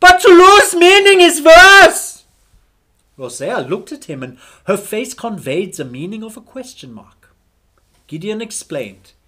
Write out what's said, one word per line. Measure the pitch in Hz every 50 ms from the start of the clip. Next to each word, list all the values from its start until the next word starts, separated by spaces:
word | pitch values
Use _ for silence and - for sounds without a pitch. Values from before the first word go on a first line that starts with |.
But | 349 359 359 359 -
to | 453
lose | 349 349 370 381 403 403 - - -
meaning | 339 349 359 392 403 392 403 392 370
is | 349 330 330 311
worse!" | 285 320 320 349 370 381 392 392 370 - - - - - - - _ _ _ _ _ _ _ _ _ _ _ _ _ _ _ _ _ _ _
Rosea | - 131 120 - - 135 170 247 208
looked | 131 127 175 214 185 - 302
at | 285 -
him, | - 151 131 131
and | 127 131 _ _ _ _ _ _
her | - 202
face | 196 202 - 214 214 254 247 -
conveyed | - - 233 208 170 - 131 139 175 202 175 -
the | - 139
meaning | 127 120 131 156 185 220 214 220
of | 226 220
a | 233
question | 220 _ _ 262 254 262 - - - 127 113
mark. | 107 - _ _ _ _ _ _ _ _ _ _ _ _ _ _ _ _ _ _ _ _ _
Gideon | 151 160 175 208 214 220 233
explained, | 220 - - - _ 160 143 117 101 95 95 _ _ _ _ _